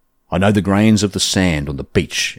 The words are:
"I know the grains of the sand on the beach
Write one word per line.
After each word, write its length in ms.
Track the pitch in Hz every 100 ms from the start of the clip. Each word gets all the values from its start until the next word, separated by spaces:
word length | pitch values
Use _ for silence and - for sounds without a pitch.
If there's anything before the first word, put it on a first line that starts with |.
| _ _ _
"I 80 | 85
know 140 | 101
the 100 | 104
grains 420 | 92 98 110 107
of 100 | 101
the 60 | 95
sand 500 | - 98 92 76 71
on 80 | 67
the 60 |
beach 540 | 67 95 82 - -